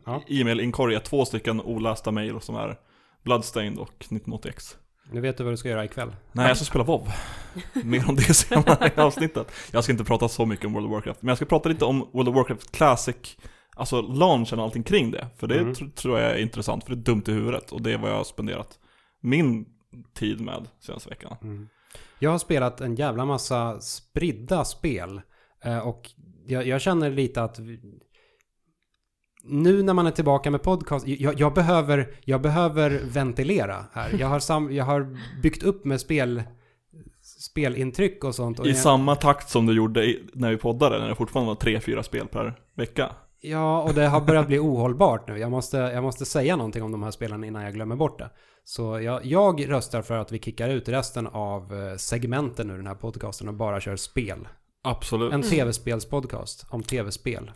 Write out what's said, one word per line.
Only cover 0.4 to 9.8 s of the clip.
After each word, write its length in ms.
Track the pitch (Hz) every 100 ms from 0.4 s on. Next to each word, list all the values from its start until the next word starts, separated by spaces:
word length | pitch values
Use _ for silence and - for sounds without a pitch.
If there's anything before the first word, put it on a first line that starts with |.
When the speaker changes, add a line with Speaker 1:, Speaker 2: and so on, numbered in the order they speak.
| 120 117 120 120 123 107
Speaker 2:
är 40 |
två 260 | - 143 123
stycken 360 | 113 - 110
olästa 500 | - 113 113 110 -
mail 300 | 107 107 110
som 140 | - 110
är 240 | 107 101 _ _ _ _
Bloodstained 560 | - 123 - - 104 -
och 260 | - - -
nitton 240 | 220 -
åttio 160 | 107 -
X. 280 | - - - _ _ -
Speaker 1:
Nu 100 | 117
vet 160 | 131 127
du 60 |
vad 100 | 123
du 40 | 117
ska 120 | 120
göra 160 | 110 107
ikväll. 300 | - 117 98 -
Speaker 2:
Nej, 160 | 117 127
jag 100 | 156
ska 80 | 151
spela 180 | 139
WoW. 240 | 120 160 - - - -
<laughs> 400 | - 180 - 269
Mer 260 | 117 123 123
om 60 | 139
det 60 | 143
senare 580 | 165 - - 151 151 - -
i 20 |
avsnittet. 500 | 151 - 160 - 113 - -
Jag 120 | 113